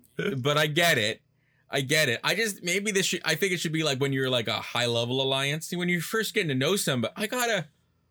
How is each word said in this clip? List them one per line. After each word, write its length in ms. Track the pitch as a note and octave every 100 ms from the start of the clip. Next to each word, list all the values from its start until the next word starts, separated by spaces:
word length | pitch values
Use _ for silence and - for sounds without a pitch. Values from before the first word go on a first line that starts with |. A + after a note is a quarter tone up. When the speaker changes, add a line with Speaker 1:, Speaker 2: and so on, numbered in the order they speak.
| - -
Speaker 1:
<laughs> 200 | G#3 C3+
Speaker 2:
but 200 | B2+ D3
I 100 | D#3
get 320 | D3 E3+ C3+
it. 220 | G#2+ - _ _ _ _ -
I 100 | C#3
get 280 | C3+ D#3 C#3+
it. 100 | A2+
I 120 | C#3+ F3
just, 280 | A3 G3
maybe 280 | F3 F#3 G#3
this 140 | F#3+ -
should, 140 | - -
I 100 | D#3+
think 180 | G3
it 60 | F3
should 120 | E3+
be, 120 | D#3+
like, 160 | D#3 C3+
when 140 | C#3
you're, 160 | C3+ C3
like, 180 | B2 A2+
a 60 | G#2+
high 280 | - A#2+ A#2+
level 320 | A#2 A#2+ C3
alliance, 500 | C3+ C3+ C#3 D#3 - F3
when 140 | F3
you're 120 | F3
first 320 | D#3 A3 G#3 G#3+
getting 140 | E3
to 60 | C3
know 200 | C#3+ G3
somebody, 380 | - B2+ A2+ -
I 80 | G#3
gotta, 400 | B3+ A#3+ G3+ D#3 _ _ _ _